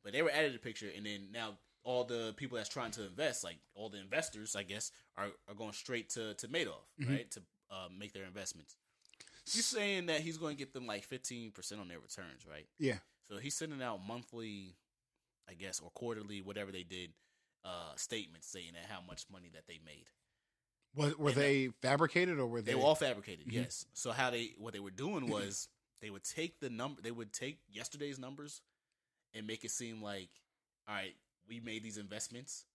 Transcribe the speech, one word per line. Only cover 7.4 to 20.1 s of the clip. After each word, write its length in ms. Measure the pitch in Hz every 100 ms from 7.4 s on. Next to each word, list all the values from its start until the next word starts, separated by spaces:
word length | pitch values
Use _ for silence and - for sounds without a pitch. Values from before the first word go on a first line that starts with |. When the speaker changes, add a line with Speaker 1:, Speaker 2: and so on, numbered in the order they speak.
| - _ _
Speaker 1:
uh, 160 | 95 90 92
make 160 | 104
their 120 | 98 95
investments. 500 | 95 92 82 73 - _ _ _ - - - -
He's 200 | 214 233
saying 400 | 233 202 196 175
that 140 | 156
he's 160 | 160 160
gonna 160 | 160 143
get 180 | 135
them, 120 | 135 123
like, 180 | 104
fifteen 480 | - 127 - 123 113
percent 300 | 101 - 104
on 60 | 90
their 120 | 85
returns, 460 | 57 - 87 65 -
right? 180 | 76 76 _
Speaker 2:
Yeah. 220 | 139 98 - _ -
Speaker 1:
So 80 | 101
he's 180 | 139 -
sending 260 | 160 139
out 240 | 127 101 95
monthly, 680 | 120 117 117 113 101 95 87 _ _ _ _ _ _ -
I 40 |
guess, 260 | 87 95 -
or 100 | 104
quarterly, 500 | - 120 110 104 101
whatever 300 | 95 101 98
they 120 | 95
did, 300 | 87 92 90 - _ _ _ _ 90
uh, 300 | 87 82 69
statements 520 | - 113 90 82 -
saying 260 | 95 85
that 120 | 85 85
how 120 | 98
much 240 | 90 85 -
money 180 | 95 87
that 120 | 80 -
they 120 | 82
made. 220 | 80 73 73